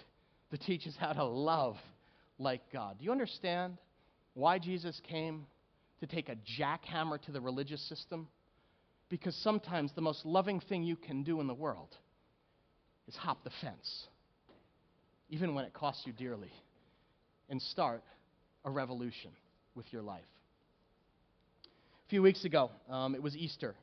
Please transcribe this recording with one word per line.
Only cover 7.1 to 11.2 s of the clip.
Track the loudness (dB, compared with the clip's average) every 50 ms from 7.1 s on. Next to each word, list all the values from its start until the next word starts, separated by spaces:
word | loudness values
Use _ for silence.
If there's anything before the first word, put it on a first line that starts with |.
| -2 -4
to | -4 -6
the | -6 -4
religious | -2 -2 -2 -2 -2 -4 -6 -8 -8
system? | -8 -10 -12 -8 -8 -8 -8 -8 -10 -16 _ _ _ _ _ _ _ _ _ _ _ _ _ _
Because | -6 -6 -4 -2 -4 -4
sometimes | 0 2 2 2 2 0 0 0 0 0 0 0
the | 0
most | 0 0 0 -2 0
loving | 4 4 4 4 4 0 -2
thing | -2 -2 -2 0 0
you | 0 0
can | -2 -4 -4 -4 -2